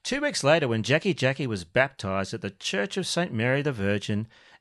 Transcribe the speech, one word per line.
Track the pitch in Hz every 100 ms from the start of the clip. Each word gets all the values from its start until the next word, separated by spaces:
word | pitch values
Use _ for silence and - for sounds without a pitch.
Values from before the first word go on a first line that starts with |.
Two | - 269
weeks | 294 -
later, | 139 165 135
when | 110
Jackie | 107 151 208
Jackie | 147 131 135 135
was | 101
baptised | 85 127 135 - 98 95 95
at | 90
the | 98
Church | - - 196 202 196
of | 175
Saint | 170 180
Mary | 110 120 139
the | 143
Virgin, | 117 98 101 - 104 113 _ - -